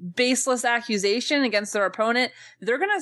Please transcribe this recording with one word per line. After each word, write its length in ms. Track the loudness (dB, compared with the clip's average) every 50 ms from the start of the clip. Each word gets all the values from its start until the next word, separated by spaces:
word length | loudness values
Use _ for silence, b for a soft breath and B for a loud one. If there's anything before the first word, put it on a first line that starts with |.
| -14 -8 -2
baseless 500 | 0 2 2 2 2 2 0 0 0 0
accusation 760 | 0 0 0 0 -2 -2 0 0 0 0 0 0 0 0 2 2
against 300 | 2 0 0 -2 -2 0
their 120 | 0 0
opponent, 460 | 0 0 0 0 0 2 2 0 -2 B B B B B B
they're 200 | -2 -2 0 0
gonna 220 | 0 0 0 -2